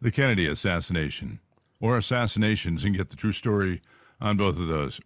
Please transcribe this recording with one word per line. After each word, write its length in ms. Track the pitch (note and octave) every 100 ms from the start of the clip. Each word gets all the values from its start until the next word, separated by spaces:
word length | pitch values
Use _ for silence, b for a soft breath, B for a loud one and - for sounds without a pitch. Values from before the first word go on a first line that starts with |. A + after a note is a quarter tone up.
the 80 | A#2+
Kennedy 360 | B2+ C#3 G#2 D#2+
assassination 920 | D2+ G2 F2 - F2 D2+ - B1+ G#2+ - _ _ -
or 160 | A#2 A#2+
assassinations 880 | G#2 B2 A#2 - G#2+ A2 F2 E2+
and 120 | G2 F#2+
get 140 | F#2+
the 60 | -
true 160 | A2
story 500 | G2 A#2+ G#2 F#2+ F2 b b b b
on 160 | G#2 G#2
both 220 | G2 D#2+
of 80 | E2+
those. 340 | D#2 C#2 -